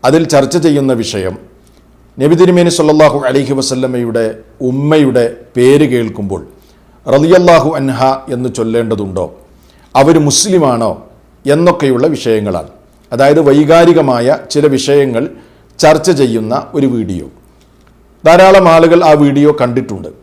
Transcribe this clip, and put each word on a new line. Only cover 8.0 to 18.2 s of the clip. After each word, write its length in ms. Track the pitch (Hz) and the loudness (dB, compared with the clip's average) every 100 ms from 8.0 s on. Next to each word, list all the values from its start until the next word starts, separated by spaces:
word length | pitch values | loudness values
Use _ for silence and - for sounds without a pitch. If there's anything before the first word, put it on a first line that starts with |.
| 131 135 - | -2 -2 -6
എന്ന് 220 | 123 123 | -8 -6
ചൊല്ലേണ്ടതുണ്ടോ, 800 | 117 113 117 113 107 101 92 80 - _ _ _ _ _ 127 | -6 -4 -2 -4 -6 -6 -8 -8 -10 _ _ _ _ _ 0
അവർ 220 | 143 160 | 2 2
മുസ്ലിമാണോ 880 | 147 - 214 185 147 120 110 82 - _ _ _ 135 | 2 -2 -2 0 0 -2 -4 -6 -16 _ _ _ -4
എന്നൊക്കെയുള്ള 600 | 147 175 175 143 123 151 | 0 0 0 -2 0 -2
വിഷയങ്ങളാണ്. 640 | 143 120 110 104 87 73 - _ _ _ | -2 -2 -2 -2 -6 -10 -20 _ _ _
അതായത്, 280 | 120 135 151 | 0 2 2
വൈകാരികമായ 1000 | 147 143 151 165 170 165 139 123 120 - - | 2 2 4 4 4 2 0 -2 -2 -2 -4
ചില 160 | 151 147 | -2 0
വിഷയങ്ങൾ 640 | 135 135 143 139 117 143 - - _ _ _ | -2 0 0 0 -4 -6 -12 -20 _ _ _
ചർച്ച 320 | 156 156 156 | 0 2 0
ചെയ്യുന്ന 560 | 156 131 113 107 127 - | 0 0 -2 -4 -8 -6
ഒരു 120 | 151 139 | -4 -2
വീഡിയോ. 400 | 120 98 90 69 - _ _ _ _ _ _ _ _ | -4 -6 -8 -12 -20 _ _ _ _ _ _ _ _